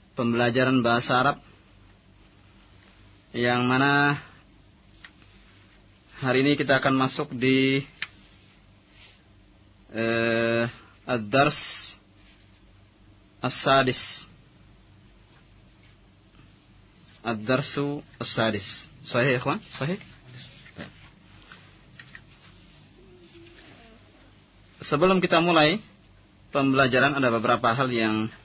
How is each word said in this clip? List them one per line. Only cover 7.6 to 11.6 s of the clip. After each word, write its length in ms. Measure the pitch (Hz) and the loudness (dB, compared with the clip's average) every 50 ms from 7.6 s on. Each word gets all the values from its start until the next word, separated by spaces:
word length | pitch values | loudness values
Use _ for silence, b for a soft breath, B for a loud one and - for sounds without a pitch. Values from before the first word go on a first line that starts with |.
| 131 135 135 135 135 - - - - - - - - - - - - - - - - - - - _ _ b b b b b b b b - - - - - - - - - - - - - | 2 2 0 -2 -4 -6 -12 -18 -18 -18 -18 -20 -20 -20 -20 -20 -20 -20 -20 -20 -20 -20 -20 -20 _ _ b b b b b b b b -20 -20 -20 -20 -20 -20 -20 -20 -20 -20 -20 -12 -6
eh, 720 | 113 113 113 117 117 113 117 113 113 117 117 117 117 117 120 B B B B B B B - | -4 -2 -2 0 0 0 0 0 0 0 0 0 0 -2 -4 B B B B B B B -6
Ad-Dars 880 | 127 117 107 104 117 135 143 151 147 - | -4 -4 -4 0 2 2 2 2 2 0